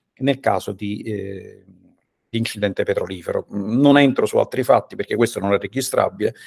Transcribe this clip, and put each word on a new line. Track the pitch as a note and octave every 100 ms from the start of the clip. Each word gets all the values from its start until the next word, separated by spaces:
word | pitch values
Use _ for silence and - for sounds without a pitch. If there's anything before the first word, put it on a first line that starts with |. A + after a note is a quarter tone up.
| _ _
nel | C3 C3+
caso | A2+ G2 -
di, | G2 G#2 G#2
eh, | A2+ G#2 G2 G2 G2 G2 F#2+ F2+ F#2 _ _ _ _
di | A2+
incidente | A#2 G#2+ G2+ F#2
petrolifero. | G2+ G2 F2+ F#2+ F2 G2 -
Non | G#2 G2+ A#2+ C#3+ C#3+
entro | C#3 - A2
su | -
altri | A#2 B2
fatti | B2+ A#2+ - G2+
perché | G2+ A2+
questo | A2+ G2+
non | G2
è | G2+
registrabile, | G2+ C3+ B2 A#2 F#2+ F#2+ G#2+ -